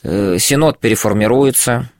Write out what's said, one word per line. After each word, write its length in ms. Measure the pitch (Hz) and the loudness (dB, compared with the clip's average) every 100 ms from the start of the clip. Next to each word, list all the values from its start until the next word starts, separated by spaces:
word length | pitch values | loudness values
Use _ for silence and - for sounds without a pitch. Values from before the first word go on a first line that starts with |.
Э, 360 | - 92 98 87 | -4 -2 0 0
синод 400 | - 143 156 - | 0 2 2 0
переформируется. 1080 | 117 110 107 104 107 127 139 131 - 120 123 | -2 0 0 0 2 2 2 0 -2 -4 -6